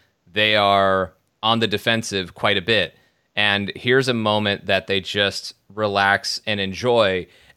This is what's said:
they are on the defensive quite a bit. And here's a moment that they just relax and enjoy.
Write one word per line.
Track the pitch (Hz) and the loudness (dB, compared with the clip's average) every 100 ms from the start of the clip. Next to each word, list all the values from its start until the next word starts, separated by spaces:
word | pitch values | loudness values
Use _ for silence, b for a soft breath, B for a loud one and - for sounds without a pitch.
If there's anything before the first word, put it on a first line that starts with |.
| _ _ _ | _ _ _
they | 104 107 107 | 0 2 4
are | 101 101 98 95 90 - _ _ | 4 4 4 2 -2 -8 _ _
on | 110 117 | 0 0
the | 110 | 0
defensive | 101 120 113 - 98 87 - | -2 0 -2 -2 -6 -8 -4
quite | 110 98 | -2 0
a | |
bit. | 87 107 82 - _ _ _ - | 0 0 -2 -8 _ _ _ -2
And | 104 101 101 - | 0 0 -4 -6
here's | 123 135 131 | 0 2 2
a | |
moment | 117 107 107 104 101 98 | 0 0 0 0 -4 -2
that | 95 - | -2 0
they | 98 | -4
just | 90 104 98 - - - _ | -2 -2 -2 -2 -12 -18 _
relax | 101 107 98 98 101 - - - | -4 -2 2 2 2 -2 -8 -6
and | 104 | -4
enjoy. | 95 90 123 120 101 92 87 b b | -4 -4 0 2 2 0 -6 b b